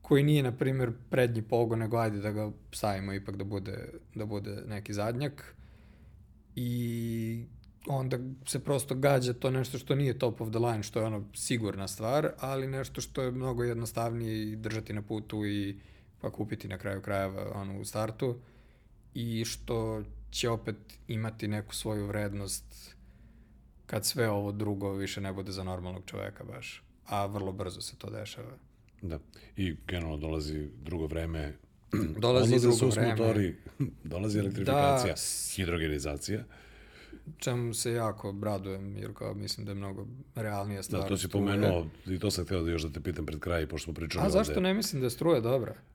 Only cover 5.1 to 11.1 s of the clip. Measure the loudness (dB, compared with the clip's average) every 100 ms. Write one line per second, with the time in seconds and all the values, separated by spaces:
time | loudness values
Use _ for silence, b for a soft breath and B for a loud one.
5.1 | 0 -4 -6 -18 -20 B B B B B
6.1 | B -20 -20 -12 -4 -2 0 -2 -2 -2
7.1 | -2 -2 -4 -8 -14 -20 -12 -4 -2 0
8.1 | -2 -4 -8 -6 -4 0 0 2 4 6
9.1 | 6 4 2 2 2 0 -4 2 4 4
10.1 | 4 0 0 -2 2 2 2 -2 0 0